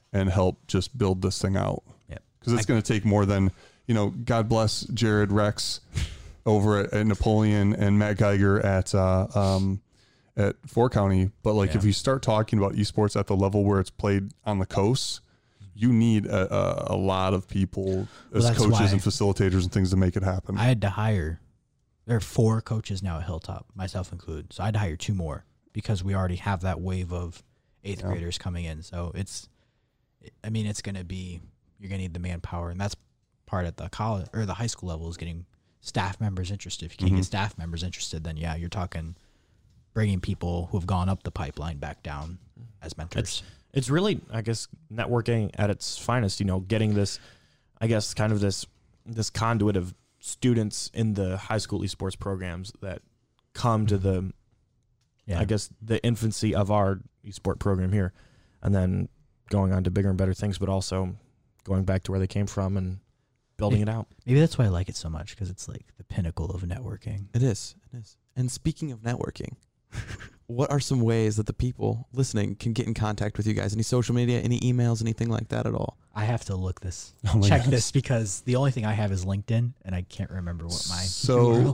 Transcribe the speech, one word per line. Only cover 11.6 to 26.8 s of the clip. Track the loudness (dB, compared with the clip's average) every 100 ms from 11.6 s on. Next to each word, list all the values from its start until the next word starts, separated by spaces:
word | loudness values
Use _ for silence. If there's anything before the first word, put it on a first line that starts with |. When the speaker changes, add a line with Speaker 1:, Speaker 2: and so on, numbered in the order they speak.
| 2
Speaker 2:
Yeah. | 4
Speaker 1:
if |
you | 2
start | 2 0 0
talking | 2 2 2 2
about | 2
esports | 0 -2 0 0 0
at | 0
the | 2
level | 2 2
where | 4 2
it's | 0
played | -2 2 2 0 -8
on | -4 -2
the | -2
coasts, | 0 2 2 -2 -8 _ _ _ _ -20 0
you | 4
need | 6 6 4 2
a, | 0 0 2 0 0 -2
a, | 0
a |
lot | 2 2 2
of | 0 0
people | -2 -2 -2 -2
Speaker 2:
Well, | -2 -4 -12 -4
Speaker 1:
as | 2 2
Speaker 2:
that's | 4
Speaker 1:
coaches | 4 6
Speaker 2:
why | 4
Speaker 1:
and | 4
facilitators | 0 2 0 2 2 2
and | 2
things | 2 2
to | 4
make | 2 2
it |
happen. | -2 -2 -4 0
Speaker 2:
I |
had | 2 2
to | 0
hire, | 0 0 0 -2 -6 -14 _ _ _ _ _ -2
there | -2
are |
four | 0 2 4 2
coaches | -2 -4 -4 -6
now | -4 -4
at | -6
Hilltop, | -8 -8 -12 -12 -10
myself | -6 -6 -8
included. | -10 -10 -10 -10
So | -6
I | -2
had |
to | 0
hire | -2 -4
two | -4
more | -2 -4 -8 _ _ _
because | -10 -4 -4
we | 0 0
already | 0 -2
have | -4 -4
that | -4 -4